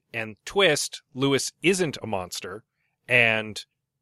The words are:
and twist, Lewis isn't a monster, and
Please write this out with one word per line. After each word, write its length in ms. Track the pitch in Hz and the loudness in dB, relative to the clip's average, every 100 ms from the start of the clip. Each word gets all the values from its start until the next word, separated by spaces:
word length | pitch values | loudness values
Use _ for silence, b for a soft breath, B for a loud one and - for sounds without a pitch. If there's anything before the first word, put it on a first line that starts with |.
| _ | _
and 240 | 117 110 104 | -10 -10 -12
twist, 580 | - 196 180 143 - - _ | -6 2 4 2 -2 -10 _
Lewis 380 | 127 139 131 - - | -4 0 0 -2 -2
isn't 360 | 170 185 156 - | 0 2 0 -4
a 40 | 110 | -6
monster, 580 | 98 87 - 95 107 - _ _ _ - | -6 -6 -10 -10 -14 -18 _ _ _ 2
and 560 | 123 113 110 107 - - _ _ _ | 4 4 2 -4 -10 -16 _ _ _